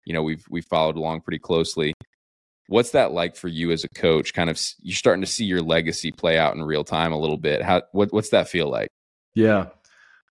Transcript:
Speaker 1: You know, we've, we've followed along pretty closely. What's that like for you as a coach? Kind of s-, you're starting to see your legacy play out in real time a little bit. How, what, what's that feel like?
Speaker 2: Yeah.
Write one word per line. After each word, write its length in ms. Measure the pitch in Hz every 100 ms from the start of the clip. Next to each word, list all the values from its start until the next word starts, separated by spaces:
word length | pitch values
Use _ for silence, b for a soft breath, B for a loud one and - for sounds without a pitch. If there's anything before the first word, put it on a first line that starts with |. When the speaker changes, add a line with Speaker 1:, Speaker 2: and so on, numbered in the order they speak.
Speaker 1:
You 80 | -
know, 100 | 82
we've, 220 | 78 78 -
we've 160 | 85 80
followed 300 | 82 80 80
along 260 | 80 80
pretty 160 | - 80
closely. 560 | - 82 80 - 78 76 - _ _ _ _ _ -
What's 220 | 107 120
that 220 | 147 101
like 220 | 82 87
for 140 | - 90
you 220 | 82 85
as 140 | 82
a 40 | -
coach? 460 | - 87 80 -
Kind 160 | - 85
of 60 | 78
s-, 180 | - -
you're 120 | -
starting 280 | 90 - 90
to 80 | 95
see 160 | - 107
your 160 | 90
legacy 500 | 80 82 80 80 82
play 260 | - 87 80
out 160 | 78
in 80 | -
real 220 | 78 76
time 280 | 76 80 82
a 60 | 78
little 200 | 78 76
bit. 240 | 78 73
How, 200 | 87 92 -
what, 200 | 95 104
what's 180 | 107 107
that 180 | 107 85
feel 220 | 87 76
like? 180 | 62 50 _ _ _ _
Speaker 2:
Yeah. 340 | - 110 104 87 - b b b b _